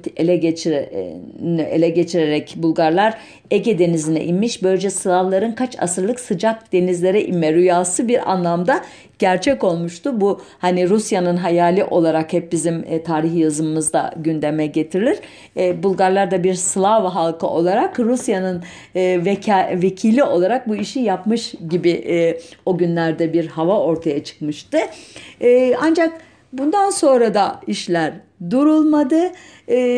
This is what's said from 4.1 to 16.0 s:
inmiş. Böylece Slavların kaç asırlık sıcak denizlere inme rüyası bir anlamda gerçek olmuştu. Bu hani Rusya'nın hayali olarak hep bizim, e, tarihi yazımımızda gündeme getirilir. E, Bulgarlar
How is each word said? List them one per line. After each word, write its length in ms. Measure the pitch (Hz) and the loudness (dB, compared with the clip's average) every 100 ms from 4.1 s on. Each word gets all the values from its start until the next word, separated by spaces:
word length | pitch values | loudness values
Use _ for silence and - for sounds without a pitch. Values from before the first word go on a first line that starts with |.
| 160 | -2
inmiş. 400 | 165 175 233 - | 0 -2 -2 -2
Böylece 260 | 185 190 196 | 0 0 0
Slavların 600 | 185 196 180 185 190 220 | -4 0 0 2 0 -2
kaç 240 | 220 254 - | -4 -6 -4
asırlık 400 | 175 196 190 247 | -4 -2 -2 -4
sıcak 540 | - 180 220 220 - | -4 -2 -2 -2 -2
denizlere 500 | 185 180 175 180 208 | 0 0 2 2 2
inme 300 | - 175 156 | 0 0 2
rüyası 540 | 165 185 175 180 - 240 | 4 4 4 0 -2 0
bir 240 | 240 - | 0 0
anlamda 500 | 185 175 170 180 339 - - - - | -2 0 0 0 -2 -2 -20 -20 -2
gerçek 440 | 190 185 277 269 | 0 2 0 0
olmuştu. 580 | 196 170 170 - 285 233 | 0 0 -6 -6 -4 0
Bu 200 | 196 - - - | 0 0 -8 -4
hani 300 | 180 180 180 | -2 2 2
Rusya'nın 480 | 214 214 196 175 175 | 2 2 0 0 0
hayali 460 | 175 175 175 180 | 0 2 4 2
olarak 500 | - 175 165 160 156 | 2 2 2 2 0
hep 180 | 170 170 | -2 -2
bizim, 340 | 165 165 165 - | -2 -2 -4 -4
e, 140 | 160 | -6
tarihi 360 | 165 156 160 170 | -2 -2 0 2
yazımımızda 720 | 156 151 156 156 151 160 139 - | 0 0 -2 -2 -2 -2 -2 -4
gündeme 500 | 156 156 151 156 151 | -4 -2 -2 -2 -2
getirilir. 500 | 156 156 185 247 415 - - - - | -2 -2 0 0 -2 -6 -20 -14 -2
E, 260 | 180 170 | -2 0
Bulgarlar 480 | 196 190 | -2 0